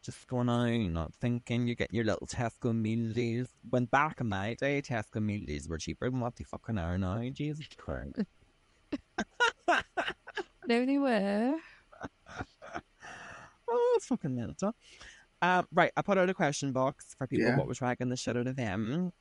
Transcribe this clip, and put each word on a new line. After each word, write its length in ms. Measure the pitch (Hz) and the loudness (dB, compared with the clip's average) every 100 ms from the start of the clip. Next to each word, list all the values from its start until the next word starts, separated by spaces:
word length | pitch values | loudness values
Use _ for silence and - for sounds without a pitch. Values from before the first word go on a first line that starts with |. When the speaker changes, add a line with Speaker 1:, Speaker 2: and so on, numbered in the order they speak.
Speaker 1:
Just 260 | - - - | -12 -14 -6
going 220 | 127 123 | 0 2
out, 420 | 120 120 117 101 | 2 2 2 0
not 220 | 82 80 - | 0 -4 -4
thinking. 520 | 123 120 - 120 120 | -2 -2 -2 -2 0
You 80 | 120 | -2
get 180 | - | -2
your 100 | 113 | 0
little 220 | 110 98 - | 2 0 -2
Tesco 480 | - 117 - 123 113 | -2 -4 -2 0 2
meal 360 | 110 113 113 | 2 0 0
deals. 360 | 113 120 117 127 _ - | 0 0 -2 -4 _ -2
When 160 | 127 123 | 0 4
back 360 | - 254 - | 4 2 0
in 80 | 120 | -2
my 260 | 98 101 117 | -2 -2 -2
day, 260 | 139 143 | 0 0
Tesco 400 | 139 120 107 117 | -2 -4 -4 -2
meal 240 | 107 104 85 | 0 -2 -4
deals 220 | 73 71 | -6 -4
were 100 | 80 | -6
cheaper 300 | - 78 127 | -6 -4 -2
than 100 | 127 | -2
what 160 | 120 - | -4 -6
they 80 | |
fucking 340 | - - - 110 | -12 -12 -4 -2
are 180 | 85 90 | 0 0
now. 240 | 95 101 123 | 0 -2 -4
Jesus 360 | 135 147 151 147 - | -4 -6 -6 -10 -14
Christ. 460 | - - - - 208 _ _ _ _ _ _ - _ - - _ 480 - - | -8 -6 -6 -6 -6 _ _ _ _ _ _ -10 _ -8 -8 _ 0 2 0
<laughs> 160 | 320 - - - 370 - - - _ - | 0 0 -6 -6 -6 -10 -10 -10 _ 0
Speaker 2:
No, 160 | 233 | 2
they 140 | 254 277 | 4 2
were. 580 | 277 220 196 202 240 320 - - _ - - _ - - - _ - - - _ - - - - - _ - | 2 2 2 2 2 0 -6 -20 _ -16 -16 _ -18 -10 -10 _ -12 -12 -14 _ -18 -16 -16 -18 -20 _ 0
Speaker 1:
Oh, 260 | 480 480 480 | 4 6 4
it's 120 | - | 2
fucking 280 | 247 156 127 | -2 0 -2
mental. 380 | 107 - 196 - - - - - - _ | -4 -2 -4 -4 -16 -20 -20 -20 -20 _
Uh, 220 | 175 180 170 | 2 4 2
right, 200 | 165 156 - | 4 4 4
I 60 | |
put 160 | 156 196 | 2 4
out 100 | 180 | 4
a 60 | |
question 380 | 185 160 143 139 | 4 2 2 0
box 420 | 131 131 139 - - | 2 0 0 -16 -8
for 80 | 131 | -2
people 180 | 147 - | 2 4
Speaker 3:
Yeah. 100 | 127 | 4
Speaker 1:
what 120 | - | 2
we're 80 | 123 | -2
tracking 340 | 123 123 123 | -2 -2 -2
the 60 | 123 | -2
shit 200 | - 120 | -2 -2
out 120 | 120 | -2
of 80 | 135 | -2
them. 580 | 117 95 107 151 180 - | -4 -2 -2 0 -2 -4